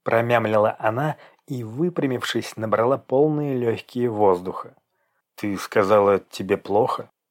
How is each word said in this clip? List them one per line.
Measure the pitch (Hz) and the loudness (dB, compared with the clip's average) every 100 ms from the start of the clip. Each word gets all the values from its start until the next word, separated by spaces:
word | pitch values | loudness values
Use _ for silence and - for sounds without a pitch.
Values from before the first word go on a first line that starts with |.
промямлила | - 117 120 117 107 107 110 - | -2 0 2 2 2 2 2 0
она | 110 117 151 - - _ - | -2 -2 -4 -6 -14 _ -12
и, | 127 | -10
выпрямившись, | 110 123 175 170 139 123 - 113 - - | -8 -4 -4 -2 -2 -2 -4 -6 -6 -6
набрала | 110 104 120 131 | -2 0 2 0
полные | - 131 156 147 143 127 | 0 2 2 0 -2 -2
легкие | 117 101 - 123 120 | -2 -2 -6 -4 -2
воздуха. | 107 101 90 90 - - _ _ _ _ _ _ - | 2 4 2 -2 -10 -14 _ _ _ _ _ _ -10
"Ты | 104 92 | -6 -6
сказала, | - 113 95 107 101 95 | -2 0 4 6 6 2
тебе | - - 98 95 | -2 -8 -2 -2
плохо?" | - 101 123 - - _ _ | 0 0 0 -2 -8 _ _